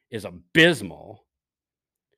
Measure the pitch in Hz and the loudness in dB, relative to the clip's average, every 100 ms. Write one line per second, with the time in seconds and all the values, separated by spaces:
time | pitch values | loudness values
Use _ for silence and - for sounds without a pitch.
0 | _ 113 101 87 - 160 165 139 95 78 | _ -12 -12 -16 -4 4 4 2 -6 -14
1 | 95 104 _ _ _ _ _ _ _ _ | -20 -20 _ _ _ _ _ _ _ _
2 | _ | _